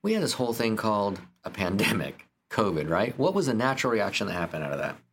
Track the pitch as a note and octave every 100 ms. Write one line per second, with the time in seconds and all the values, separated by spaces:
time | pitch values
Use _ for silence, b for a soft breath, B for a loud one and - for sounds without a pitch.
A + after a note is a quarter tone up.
0 | G3+ A3 C#3+ - B2 A2+ A#2 A2 A2 G#2
1 | G2+ F#2 - _ - - F#2 F#2+ - G2+
2 | C#2+ - - _ _ - G#2 E2 D2 E2
3 | A#2 B2 D3+ G3 C#3+ A2 C3 C3+ C3 A2+
4 | G2+ - G2+ F2 E2 D#2 C#2+ C#2+ D2 -
5 | _